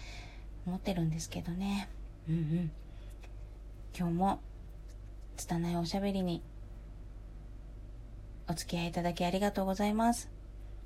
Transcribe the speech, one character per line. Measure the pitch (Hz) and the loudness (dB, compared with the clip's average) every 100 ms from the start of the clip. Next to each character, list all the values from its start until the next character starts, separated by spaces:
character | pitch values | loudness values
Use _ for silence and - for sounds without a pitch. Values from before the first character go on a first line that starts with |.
| - - - - - - - | -4 -10 -10 -10 -10 -6 -2
思 | 185 | 0
っ | |
て | - | 2
る | 180 | 4
ん | 165 | 4
で | 160 | 2
す | - | -2
け | 175 | -4
ど | 170 | -2
ね。 | 170 196 202 196 - - - - | 0 2 2 0 -6 -10 -6 2
う | |
ん | 165 | 2
う | |
ん。 | 151 165 170 - - - - - - - - - - - - - | 4 4 2 -2 -8 -10 -10 -10 -10 -10 -10 -10 -12 -10 -8 0
今 | 175 | 4
日 | |
も、 | 170 190 - - - - - - - - - - - | 6 6 4 -2 -10 -10 -10 -10 -10 -10 -10 -10 -8
拙 | - 170 170 | 0 2 4
い | 175 | 4
お | 170 | 4
し | 196 | 4
ゃ | |
べ | 196 | 4
り | 196 | 4
に、 | 180 170 - - - - - - - - - - - - - - - - - - - - - | 4 2 -2 -10 -10 -10 -10 -10 -10 -10 -10 -10 -10 -10 -10 -10 -10 -10 -10 -10 -10 -8 -4
お | |
付 | 160 - 175 | -2 0 0
き | |
合 | 170 | 2
い | |
い | |
た | 170 | 2
だ | 175 | 2
き | 170 175 | 4 4
あ | |
り | 190 | 6
が | 202 | 4
と | 202 | 4
う | 190 | 4
ご | |
ざ | 190 208 | 4 4
い | |
ま | 214 233 | 6 6
す。 | 240 - - - - - - | 6 0 -10 -10 -10 -10 -10